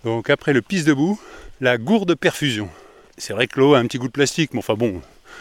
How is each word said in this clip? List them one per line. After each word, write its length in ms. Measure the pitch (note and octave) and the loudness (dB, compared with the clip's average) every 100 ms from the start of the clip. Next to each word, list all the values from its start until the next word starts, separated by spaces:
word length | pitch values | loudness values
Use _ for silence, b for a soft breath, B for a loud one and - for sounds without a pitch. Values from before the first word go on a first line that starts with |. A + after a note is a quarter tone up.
Donc 260 | A#2 A2+ G#2+ | -4 -4 0
après 220 | C#3+ - | 0 2
le 100 | C3+ | 0
pisse 220 | - G3 | 0 -2
debout, 360 | D#3 C#3 E3 G#3 B B B - | 2 2 2 -2 B B B -4
la 160 | B2+ B2 | 0 0
gourde 380 | A#2 A3 F#3 | 0 0 0
perfusion. 560 | E3 E3+ - D3 G#2+ G2+ B B B B - | 0 0 -2 -4 -4 -6 B B B B -18
C'est 140 | - | -10
vrai 160 | G#2 C3 | -4 -2
que 100 | C#3 | 2
l'eau 160 | C#3 | 4
a 40 | C#3 | 6
un 80 | A#2 | 2
petit 120 | - | -4
goût 80 | B2 | -6
de 60 | |
plastique, 400 | C#3 C3+ - D#3 | -2 -2 0 -2
mais 60 | A#2+ | -2
enfin 140 | - | -4
bon, 280 | A2 A#2 F2+ - - B B | 0 0 -4 -12 -20 B B